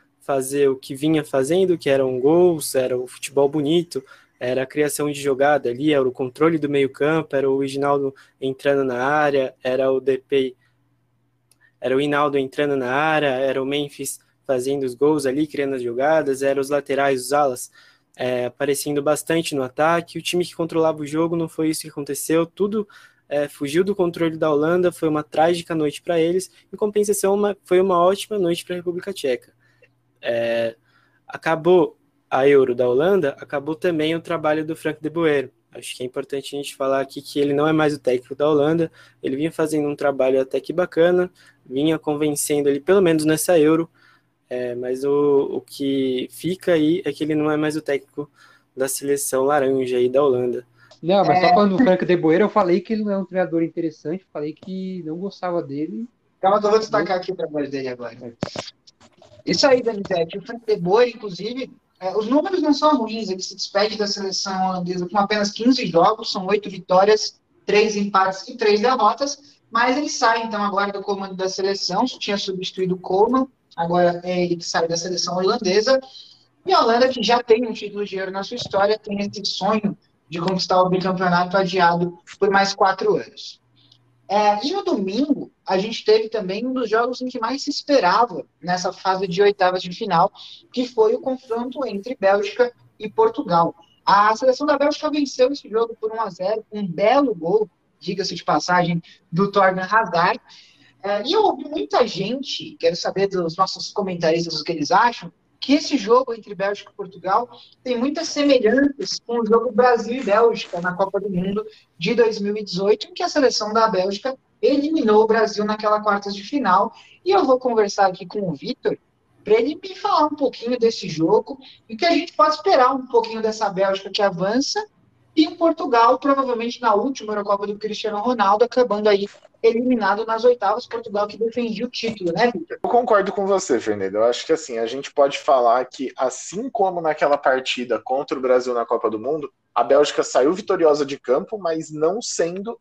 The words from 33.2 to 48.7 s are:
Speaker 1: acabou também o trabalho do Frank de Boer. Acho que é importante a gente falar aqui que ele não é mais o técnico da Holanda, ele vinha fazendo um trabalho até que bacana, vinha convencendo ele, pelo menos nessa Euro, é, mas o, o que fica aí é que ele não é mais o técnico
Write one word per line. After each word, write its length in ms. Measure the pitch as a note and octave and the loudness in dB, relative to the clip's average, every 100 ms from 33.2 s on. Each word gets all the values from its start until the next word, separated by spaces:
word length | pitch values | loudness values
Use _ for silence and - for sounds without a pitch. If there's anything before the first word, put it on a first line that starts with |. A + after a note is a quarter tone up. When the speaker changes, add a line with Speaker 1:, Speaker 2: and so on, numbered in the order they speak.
| C#3 - | 0 -6
Speaker 1:
acabou 340 | C3 C#3+ C#3+ | -8 -8 -6
também 400 | D#3+ F#3 D#3+ D#3 | -4 -2 -2 -2
o 60 | E3 | -4
trabalho 440 | E3 E3 D#3 D#3 | -4 -4 -2 -2
do 120 | D#3 D#3 | -4 -6
Frank 260 | D#3 D3+ | -6 -6
de 80 | D#3 | -6
Boer. 400 | D#3+ D#3+ C#3+ B2+ _ _ | 0 2 0 -2 _ _
Acho 240 | - - - | -16 -14 -10
que 60 | |
é 40 | B2+ | -8
importante 480 | C#3+ C3+ C#3 - | -8 -8 -8 -8
a 40 | C#3+ | -10
gente 180 | C#3 - | -10 -4
falar 240 | C3+ C3+ | -2 0
aqui 200 | C3 C#3+ | -2 -10
que 180 | - D3 | -8 -2
ele 120 | C#3+ | 0
não 140 | C#3+ D#3 | 2 2
é 60 | |
mais 220 | D#3 D3+ | 2 0
o 40 | D3 | 0
técnico 360 | - B2+ - | -2 -2 -4
da 140 | C#3 D3 | -2 2
Holanda, 440 | D3+ D3 E3 E3 _ - _ | 2 2 0 -2 _ -20 _
ele 140 | C3 C3+ | -8 -4
vinha 140 | D#3+ | -4
fazendo 380 | D#3+ D#3 D#3 D3 | -4 -2 -2 -2
um 80 | D3 | -2
trabalho 440 | C#3+ C3+ C3 C3 | -2 0 2 2
até 200 | C3 C3+ | 0 -4
que 120 | - | -4
bacana, 580 | D#3+ F3+ D#3+ F3 F3+ F3+ _ - _ | -4 -2 2 4 4 0 _ -20 _
vinha 340 | - C3 D#3 D#3 | -8 -2 0 0
convencendo 720 | D#3 D3 D3+ C#3+ - D3 C#3+ | -2 -2 -2 -2 -2 0 2
ele, 120 | C#3+ | 0
pelo 200 | D#3+ G3+ | 2 4
menos 240 | F3+ D#3+ | 4 4
nessa 340 | D3+ D#3 - F3 | 2 0 2 4
Euro, 300 | D3+ D#3+ E3+ _ _ _ _ _ - | 6 4 0 _ _ _ _ _ -10
é, 260 | B2 B2 | -8 -6
mas 280 | A#2+ B2 C3 | -6 -6 -4
o, 460 | C#3 C#3+ D3 C#3 - | 0 2 4 2 2
o 100 | - | -6
que 640 | - - C#3 C3+ C3 B2+ - | -10 -6 -2 0 0 -2 -6
fica 440 | - D#3+ F3+ - | -6 -6 -4 0
aí 280 | E3 D3+ F3+ D3+ | 2 2 0 -2
é 60 | |
que 120 | C#3 | -4
ele 100 | D#3 | -2
não 160 | D3+ D3+ | 0 0
é 60 | D3+ | 0
mais 180 | D#3 | -2
o 60 | D3+ | -4
técnico 500 | D3+ C#3 _ - D3 _ _ _ _ | -4 -4 _ -14 -14 _ _ _ _